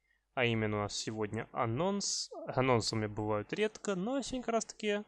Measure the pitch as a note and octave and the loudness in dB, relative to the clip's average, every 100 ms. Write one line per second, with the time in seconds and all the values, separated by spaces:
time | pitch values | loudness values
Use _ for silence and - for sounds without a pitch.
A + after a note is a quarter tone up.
0 | _ _ _ - A#2+ A2+ G#2+ G#2+ G#2 - | _ _ _ 0 2 4 2 0 -2 -4
1 | - A2 G#2+ G#2+ - C#3 A#2+ A#2 F3+ G3+ | -4 -2 -2 -4 -6 -2 0 2 0 0
2 | - - - E4+ - C3 C3 A#2+ G2+ A2+ | -2 -4 -4 -8 -4 2 6 6 4 0
3 | G#2+ G#2+ G#2+ G#2 G#2 - G#3+ - - F#3+ | -2 -2 0 0 0 0 -2 -2 -4 -2
4 | G3+ C#4 A#3+ C4 A#3 A3+ - - G#3+ G#3 | 0 -2 -2 -4 0 0 0 -4 0 0